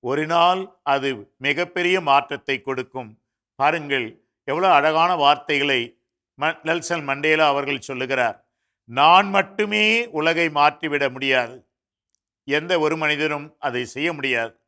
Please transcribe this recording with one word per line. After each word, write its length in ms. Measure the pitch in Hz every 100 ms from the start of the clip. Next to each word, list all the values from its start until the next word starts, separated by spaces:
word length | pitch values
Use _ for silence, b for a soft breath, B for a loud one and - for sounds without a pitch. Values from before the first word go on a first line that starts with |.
ஒரு 220 | 123 139 156
நாள் 340 | 170 175 185 190 _
அது 260 | - 139 135 123 101 _
மிகப்பெரிய 640 | 135 147 175 180 175 185
மாற்றத்தை 600 | 156 139 143 139 - 135
கொடுக்கும். 480 | - 131 127 131 113 107 _ _ _ _
பாருங்கள், 460 | 139 165 143 139 113 - _ _
எவ்வளவு 300 | - 147 190
அழகான 420 | 156 151 160 170 175
வார்த்தைகளை 640 | 143 147 - 147 143 131 120 _ _ _ _ _
ம-, 200 | 147 165
நெல்சன் 440 | 160 170 160 170 143
மண்டேலா 400 | 139 151 156 151
அவர்கள் 320 | 139 139 139
சொல்லுகிறார். 580 | - 131 127 131 120 101 _ _ _ _ _
"நான் 400 | 120 151 180 202
மட்டுமே 560 | 196 190 - 208 208 214 226 240
உலகை 420 | 156 160 165 165
மாற்றிவிட 600 | 151 147 147 160 143 139
முடியாது, 480 | 127 135 131 117 127 _ _ _ _ _ _ _ _ -
எந்த 320 | 143 165 180
ஒரு 180 | 151 160
மனிதனும் 520 | 151 147 156 147 147 _
அதை 260 | 147 123 123
செய்ய 280 | 131 160
முடியாது. 420 | 156 135 123 113 _